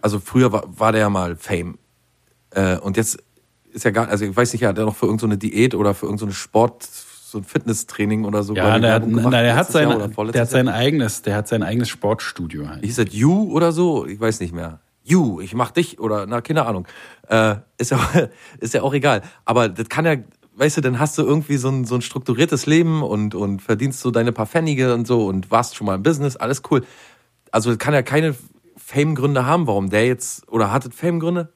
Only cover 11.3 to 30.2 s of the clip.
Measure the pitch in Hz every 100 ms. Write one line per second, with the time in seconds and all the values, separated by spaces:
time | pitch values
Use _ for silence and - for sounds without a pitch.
11.3 | 104 104 113 95 113 113 - 104 110 -
12.3 | - 87 76 73 73 101 120 101 104 131
13.3 | 190 214 156 170 160 180 139 69 104 113
14.3 | 113 90 85 82 78 _ _ - 180 135
15.3 | 85 95 110 120 - 170 - 113 104 98
16.3 | 117 - 156 117 98 92 - - - _
17.3 | 113 110 104 - _ 120 131 113 185 127
18.3 | - - - 113 120 135 139 139 110 -
19.3 | - - 117 113 90 113 - 165 143 107
20.3 | _ _ - 147 147 127 123 147 - 127
21.3 | 147 147 143 131 135 120 123 - 139 127
22.3 | 117 160 135 - 156 165 160 139 104 107
23.3 | 95 101 98 - 107 135 127 127 113 117
24.3 | 120 107 170 160 139 127 120 117 123 104
25.3 | 95 92 113 120 - 104 95 113 156 143
26.3 | 127 113 139 - 143 - - - _ _
27.3 | _ _ 113 113 110 - 147 127 143 160
28.3 | 139 - _ _ - - 139 147 147 139
29.3 | 139 123 170 151 101 98 104 120 127